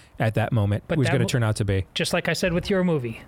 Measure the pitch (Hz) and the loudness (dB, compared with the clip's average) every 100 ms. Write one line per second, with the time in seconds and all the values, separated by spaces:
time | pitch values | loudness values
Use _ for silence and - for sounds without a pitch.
0 | - - 117 110 110 117 101 104 - 165 | -14 -4 -2 0 0 2 2 0 -2 0
1 | 117 135 190 135 113 104 101 95 90 - | 2 2 2 2 0 0 0 0 -2 -4
2 | 165 175 175 165 190 170 - 196 180 156 | -2 -2 -2 -2 0 0 0 0 2 0
3 | 120 113 | -2 -10